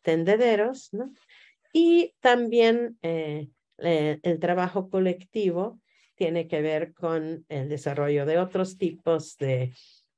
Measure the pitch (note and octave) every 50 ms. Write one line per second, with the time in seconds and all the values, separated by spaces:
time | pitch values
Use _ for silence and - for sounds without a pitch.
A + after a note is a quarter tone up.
0 | _ E3+ D#3+ E3 E3 F3+ G#3 A3 B3 A#3+ A3 G3+ G#3 A#3+ C4 - - - - G#3
1 | B3+ C4+ - _ _ _ - - - - _ _ _ _ - D#4+ E4+ E4 E4+ E4+
2 | E4 - - _ - B3+ B3 B3 A#3+ A3+ A#3 A#3 A3+ A3+ A3+ A#3+ A#3+ A#3 A#3 -
3 | - E3 E3 D#3+ D#3 D3+ D3 D3+ D3+ D3 _ _ _ _ _ - - E3+ E3 D#3
4 | D3+ D3+ D3+ D#3 - F3+ E3+ D#3+ E3+ E3+ F3 F3+ F3+ F#3 - G3+ F#3+ F#3+ - F#3+
5 | F#3 F#3 F3+ F#3 F#3 - - A3+ G#3 F#3 E3+ F3 F#3+ A3+ - - _ _ _ _
6 | _ _ _ - F#3+ D#3+ E3 E3+ E3 E3 F3 D#3 D3+ D#3 D#3 D#3 E3 D#3+ E3 _
7 | - E3 E3 D#3+ D#3 D#3+ E3 D#3+ - _ D#3 C#3+ C3 D3 D3 C#3 - D3 C#3 D3
8 | C#3+ C#3+ D3 C#3+ C#3 D3 D#3 F3 F#3 F#3 - F#3 F#3 F#3 - - F#3+ E3+ E3 -
9 | _ E3 E3 D#3 D#3 - - - C#3+ C3+ C3 B2 B2+ B2 - - - _ _ _
10 | _ _ _